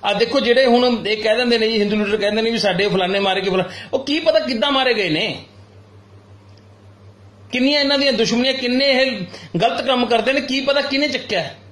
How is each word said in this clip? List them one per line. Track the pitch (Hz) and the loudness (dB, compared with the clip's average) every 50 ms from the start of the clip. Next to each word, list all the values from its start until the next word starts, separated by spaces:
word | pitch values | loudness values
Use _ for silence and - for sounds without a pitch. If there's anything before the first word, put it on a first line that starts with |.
| - | 0
ਆਹ | 202 202 | -2 0
ਦੇਖੋ, | 196 233 233 - 277 | 0 0 0 0 0
ਜਿਹੜੇ | - 233 240 254 269 | 2 4 4 4 6
ਹੁਣ | 247 233 247 247 247 247 214 165 | 4 4 4 4 2 0 0 0
ਇਹ | 196 214 214 214 | -2 -4 -2 0
ਕਹਿ | 220 214 | 0 0
ਦਿੰਦੇ | 240 247 240 233 | 2 2 2 2
ਨੇ | 226 220 220 | 2 2 0
ਜੀ, | 226 214 | 2 0
ਹਿੰਦੂ | 208 202 208 | 0 0 0
ਲੀਡਰ | 214 208 202 208 | 0 0 0 0
ਕਹਿੰਦੇ | 214 202 202 208 220 | 0 0 0 0 0
ਨੇ | 220 226 | 0 0
ਵੀ | 233 | -2
ਸਾਡੇ | 226 202 202 180 170 202 208 | 0 0 0 0 0 0 0
ਫਲਾਣੇ | 175 190 185 180 196 202 | 0 0 0 0 0 0
ਮਾਰੇ | 196 196 190 196 | 0 0 0 0
ਕੇ | 185 196 | -2 0
ਫਲਾ-, | 185 190 180 185 - - - - - | 0 -2 -2 -4 -8 -14 -12 -4 -4
ਉਹ | 269 269 | -4 -2
ਕੀ | 285 285 320 | -2 -4 0
ਪਤਾ | 320 320 320 320 | 0 2 2 2
ਕਿੱਦਾਂ | - 247 262 220 277 285 | 0 0 -2 -2 -2 0
ਮਾਰੇ | 277 269 262 254 240 | 0 0 2 2 0
ਗਏ | 214 196 175 | 0 0 0
ਨੇ, | 151 160 - 202 135 - - - - - - - - - - - - - - - - - - - - - - - - - - - - - - - - - - - - - - - - - - - | 0 -2 -2 -4 -6 -10 -14 -20 -20 -20 -20 -20 -20 -20 -20 -20 -20 -20 -20 -20 -20 -20 -20 -20 -20 -20 -20 -20 -20 -20 -20 -20 -20 -20 -20 -20 -20 -20 -20 -20 -20 -20 -20 -20 -20 -20 -16 -8
ਕਿੰਨੀਆਂ | - 247 254 269 294 294 | -4 0 0 2 2 2
ਇਹਨਾਂ | 285 277 285 277 | 2 2 0 2
ਦੀਆਂ | 277 277 247 | 2 0 2
ਦੁਸ਼ਮਣੀਆਂ, | 208 226 - 240 233 247 269 262 | 2 0 2 2 0 0 0 -2
ਕਿੰਨੇ | 262 254 240 247 254 277 | -2 -2 -2 0 0 2
ਇਹ | 277 262 247 262 262 240 202 180 - - - - - - 175 | 2 2 2 2 0 0 -6 -8 -10 -12 -18 -20 -6 -2 0
ਗਲਤ | 196 240 233 247 | 0 0 0 0
ਕੰਮ | 254 254 262 247 240 | -2 0 0 0 2
ਕਰਦੇ | 226 240 226 202 240 269 | 2 2 0 2 0 -2
ਨੇ, | 294 | -2
ਕੀ | - - 262 269 | -2 -2 -4 -2
ਪਤਾ | 269 277 277 285 | 0 0 0 0
ਕਿਹਨੇ | 277 277 269 277 294 | 0 -2 -2 -2 -2
ਚੱਕਿਆ | 294 240 254 - - 214 180 | -2 -4 -6 -6 -4 -4 -4
ਹੈ। | 160 139 - - - - | -4 -6 -10 -16 -20 -20